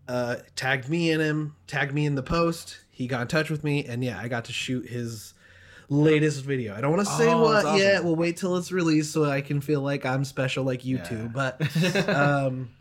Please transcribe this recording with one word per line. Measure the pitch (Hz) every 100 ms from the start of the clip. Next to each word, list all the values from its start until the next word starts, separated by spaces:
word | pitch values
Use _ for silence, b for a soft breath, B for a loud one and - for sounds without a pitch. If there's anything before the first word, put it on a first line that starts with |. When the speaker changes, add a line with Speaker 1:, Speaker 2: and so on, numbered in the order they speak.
| -
Speaker 1:
uh, | 123 120 123 - -
tagged | 131 135 123
me | 170 165
in | 156
him, | 156 151 151 - -
tagged | 143 139
me | 143 147
in | 139
the |
post. | 131 170 170 165 - - _
He | - 123
got | 127
in | 120
touch | 156 156
with | 151
me, | 151 143 120
and | 120
yeah, | 127 92
I | 117
got | 120 117
to |
shoot | 113 - 127 -
his | 123 117 113 - B B B B B B
latest | 143 156 151 156 139
video. | 135 135 110 101
I |
don't | 139
wanna | 170 202
say | 240 233
Speaker 2:
Oh, | 233
Speaker 1:
what | 226
Speaker 2:
that's | 214 196
awesome. | 160
Speaker 1:
yet. | 196 190
We'll | 170 160
wait | 170 170
till | 190 180
it's | 160
released | 185 165 156 151
so | 160
I | 147 139
can | 143 143
feel | 143 147
like | 139 143 131
I'm | 131 135
special | - 131 135 131
like | 127
you | 127 127
Speaker 2:
Yeah. |
Speaker 1:
two. | - 113 113
But, | 120 131 -
Speaker 2:
<laughs> | 156 160 180 196 175
Speaker 1:
um, | 160 143 143 135 131 123 b